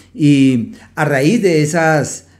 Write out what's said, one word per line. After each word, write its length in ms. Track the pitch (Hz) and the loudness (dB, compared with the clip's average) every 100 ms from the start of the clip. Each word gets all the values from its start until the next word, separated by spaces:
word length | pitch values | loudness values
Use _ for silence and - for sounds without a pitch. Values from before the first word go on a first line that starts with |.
| - | -20
Y 600 | - 147 139 135 123 - - - | -2 2 4 2 0 -4 -12 -16
a 100 | - | -6
raíz 380 | 147 135 151 233 | -2 0 0 0
de 220 | 185 156 | 0 0
esas, 640 | 151 170 160 156 123 - - _ | 0 0 0 0 -2 -10 -20 _